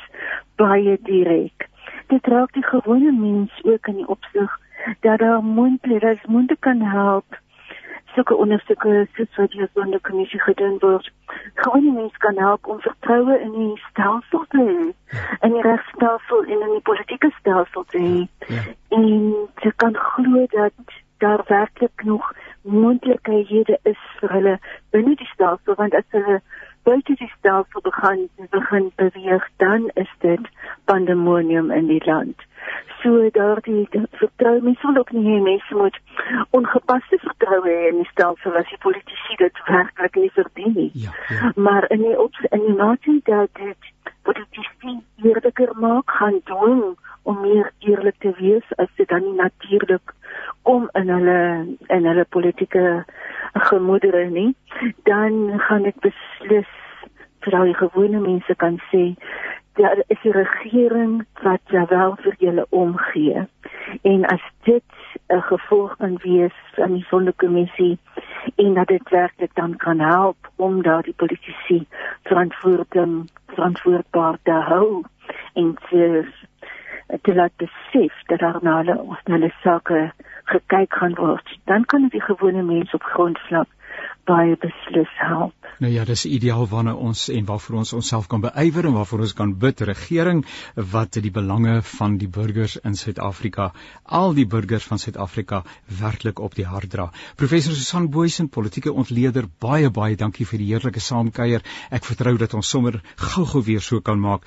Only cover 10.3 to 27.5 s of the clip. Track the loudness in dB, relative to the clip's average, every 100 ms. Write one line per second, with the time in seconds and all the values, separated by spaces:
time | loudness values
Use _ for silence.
10.3 | -2 -2 0 -2 0 2 2 -2 -18 -20
11.3 | -18 -12 -4 0 4 4 2 -4 -2 -2
12.3 | 2 2 0 -2 -8 -6 -4 0 2 4
13.3 | 2 0 -4 -4 -6 -8 -2 -2 -2 -4
14.3 | -6 -2 2 2 2 -2 -6 -12 -12 -8
15.3 | -2 0 2 2 0 -2 -2 0 0 0
16.3 | 0 2 -2 -2 -2 0 -2 -4 -2 -2
17.3 | 0 0 0 0 -6 -6 -2 0 0 -2
18.3 | _ -10 -8 -8 -14 _ 2 4 4 2
19.3 | -2 -4 -4 -2 0 0 0 -2 0 2
20.3 | 2 2 2 0 -2 -14 -20 _ -2 0
21.3 | 0 2 0 0 -2 -4 -4 -4 -2 -4
22.3 | -12 -20 -18 -2 2 4 4 0 -2 0
23.3 | 0 2 2 2 2 0 -2 -6 -8 -4
24.3 | 0 2 0 -4 -20 _ 0 2 0 -2
25.3 | 0 0 0 -2 -2 0 0 0 -2 0
26.3 | 0 -2 -18 -20 -4 2 2 2 -4 -6
27.3 | -2 2